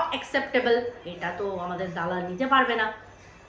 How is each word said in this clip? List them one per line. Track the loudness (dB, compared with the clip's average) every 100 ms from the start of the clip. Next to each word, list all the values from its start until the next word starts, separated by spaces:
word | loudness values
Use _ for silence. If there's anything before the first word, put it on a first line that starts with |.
| 4 -2
acceptable, | -2 -2 2 2 4 2 0 -8 -12
এটা | -8 -6 -4
তো | -4 -4
আমাদের | -4 -4 -4
দালাল | -4 -2 -2 -2
নিতে | -2 4
পারবে | 4 4 2
না। | 0 -4 -14 -20 -20 -20